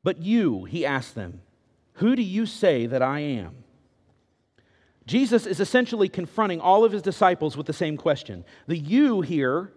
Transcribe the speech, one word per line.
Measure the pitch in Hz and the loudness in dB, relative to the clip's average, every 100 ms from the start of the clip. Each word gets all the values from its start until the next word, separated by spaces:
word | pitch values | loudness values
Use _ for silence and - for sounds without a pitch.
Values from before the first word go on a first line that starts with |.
"But | 170 160 | -4 -4
you," | 175 233 180 98 90 | 0 2 2 -2 -6
he | 165 143 | -4 -2
asked | 135 120 | -2 -4
them, | 117 90 90 _ _ _ _ _ | -10 -12 -14 _ _ _ _ _
"who | - 214 254 | -2 0 2
do | |
you | 202 196 226 | 0 -2 -4
say | - 196 135 117 | 0 2 2 0
that | 131 | 0
I | 131 147 | 0 -2
am?" | 147 123 85 - - _ _ _ _ _ _ _ _ _ _ _ _ _ - | -4 -6 -8 -16 -20 _ _ _ _ _ _ _ _ _ _ _ _ _ -2
Jesus | 214 269 233 214 | 0 4 2 0
is | 180 | -4
essentially | 196 254 247 226 190 | 2 2 0 0 0
confronting | - 170 - 208 170 | 0 -6 -2 -2 0
all | 170 196 | 4 6
of | 226 | 6
his | 202 | 2
disciples | 190 170 190 175 156 139 | -4 2 2 2 -4 -4
with | 147 | -8
the | |
same | 151 165 151 | -4 -4 -2
question. | 165 143 - 92 87 - - | -2 -2 -4 -14 -16 -20 -6
The | 165 | -6
"you" | 147 240 294 208 | 0 4 4 2
here | 147 160 131 151 190 | 0 0 0 0 -4